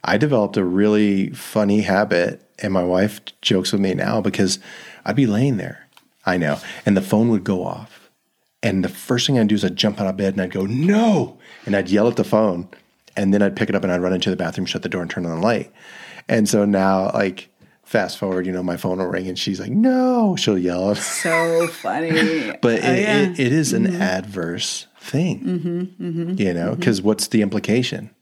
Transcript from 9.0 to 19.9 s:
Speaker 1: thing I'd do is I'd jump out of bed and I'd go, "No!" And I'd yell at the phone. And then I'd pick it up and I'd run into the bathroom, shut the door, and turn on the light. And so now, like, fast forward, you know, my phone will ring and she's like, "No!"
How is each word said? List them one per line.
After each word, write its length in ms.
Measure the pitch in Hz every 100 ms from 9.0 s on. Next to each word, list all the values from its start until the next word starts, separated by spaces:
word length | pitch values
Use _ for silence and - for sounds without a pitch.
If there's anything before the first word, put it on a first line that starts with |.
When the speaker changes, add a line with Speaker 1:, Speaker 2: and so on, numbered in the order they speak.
| - 123 -
Speaker 1:
thing 100 | 131
I'd 100 | 107
do 80 | 107
is 80 | 98
I'd 100 | 87
jump 240 | 107 101
out 60 | 95
of 100 | 95
bed 160 | 98
and 80 | 95
I'd 100 | 92
go, 140 | 98 98
"No!" 720 | 123 165 208 233 185 120 - - - -
And 100 | 98
I'd 140 | 90
yell 180 | 101 113
at 80 | 117
the 80 |
phone. 440 | - 107 110 87 95 - _ _ _ -
And 160 | 98
then 80 | 101
I'd 120 | 101 98
pick 140 | 107
it 60 | 98
up 80 |
and 80 | 95
I'd 100 | 90
run 120 | 90
into 160 | 92 101
the 40 | 92
bathroom, 300 | 85 85 92
shut 160 | 90
the 80 | 87
door, 120 | 92
and 60 | 85
turn 140 | - 85
on 100 | 80
the 60 | 101
light. 260 | 113 - _ - - - - -
And 220 | 117 104
so 160 | 107 101
now, 460 | 98 95 95 95
like, 360 | - 98 92 - _ _ _
fast 340 | _ 113 92 -
forward, 280 | 98 92 90
you 40 |
know, 120 | 92
my 120 | 90 87
phone 200 | 95 92
will 80 | 92
ring 220 | 92 92
and 100 | 90
she's 220 | - 95
like, 100 | 104
"No!" 640 | 135 240